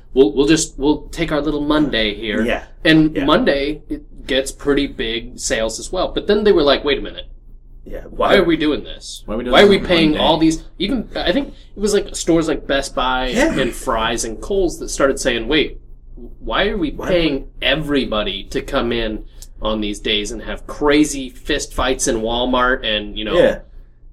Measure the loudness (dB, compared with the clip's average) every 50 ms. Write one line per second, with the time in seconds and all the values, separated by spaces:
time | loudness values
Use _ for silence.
0 | -18 0 4 6 6 6 6 4 4 4 4 2 2 -4 -6 -2 0 0 0 0
1 | -4 -10 -6 -6 -4 -2 -2 -2 -2 -2 -2 -2 0 0 2 2 2 2 0 0
2 | 0 0 -2 -4 -4 -4 -2 0 0 0 -2 -4 -6 -12 -14 0 4 6 6 6
3 | 6 4 2 0 2 4 4 4 4 2 2 0 -2 -4 -4 -8 -8 -10 -10 -10
4 | -10 -16 -18 -16 -6 -2 0 0 0 -2 -8 -4 0 0 2 2 0 -2 -4 -6
5 | -6 -4 -4 -6 -8 -10 -12 -10 -4 -4 -2 -2 -2 -4 -4 -8 -8 -6 -4 -4
6 | -4 -2 -4 -4 0 2 2 4 4 4 4 6 6 4 4 4 2 0 0 0
7 | -2 -8 -10 -14 -16 -16 -18 -20 -20 -20 -20 -20 -20 -20 -20 -18 -14 -12 -12 -12
8 | -12 -12 -4 -2 2 4 6 6 6 4 2 2 2 0 0 -2 -4 -10 -14 -16
9 | -14 -16 -16 -14 -10 -8 -6 -6 0 4 8 8 8 8 6 4 4 2 4 4
10 | 4 4 2 2 4 2 4 4 4 2 2 0 -6 -14 -6 -6 -4 -2 -2 -4
11 | -4 -6 -8 -2 0 0 0 0 -2 -4 -10 -18 -20 -18 -6 -4 0 2 2 0
12 | 0 -2 -8 -4 0 2 2 2 2 0 -2 -4 -2 -2 -2 -2 -2 -4 -4 -2
13 | -2 0 -2 -2 -2 -2 0 2 2 2 2 0 -2 -2 -4 -4 -4 -2 -2 0
14 | 0 -2 -2 -2 -4 -6 -8 -10 -6 -4 0 0 0 0 -2 -6 -8 -8 0 2
15 | 2 2 2 0 -2 -2 -2 -2 -2 0 2 2 0 0 -4 -12 -16 -18 -20 -20
16 | -18 -18 -16 -16 -16 -16 -16 -12 -8 -4 -2 0 0 0 0 -2 -4 -4 -4 -6
17 | -2 0 2 2 2 0 0 -4 -6 -10 -10 -2 0 0 0 0 0 0 0 0
18 | 0 0 -2 -2 -2 -4 -6 -8 -10 -6 -6 -6 -6 -2 -2 -2 -2 0 -2 -2
19 | -2 -4 -4 -6 -10 -14 -16 -18 -18 -18 -12 -6 -4 -2 -2 -2 -4 -4 -6 -6
20 | -2 -2 -2 -2 -2 -4 -8 -10 -10 -10 -10 -10 -12 -12 -6 0 2 4 6 6
21 | 4 2 0 -6 -10 -12 -14 -10 -4 -4 -4 -4 -4 -6 -4 -2 -2 -2 -2 0
22 | 0 -2 0 0 -2 -2 -2 -2 0 0 2 2 2 2 0 0 -2 -2 -2 -2
23 | -4 -6 -8 -8 -4 2 4 4 4 4 2 -2 -10 -16 -20 -20 -20 -20 -20 -20
24 | -20 -20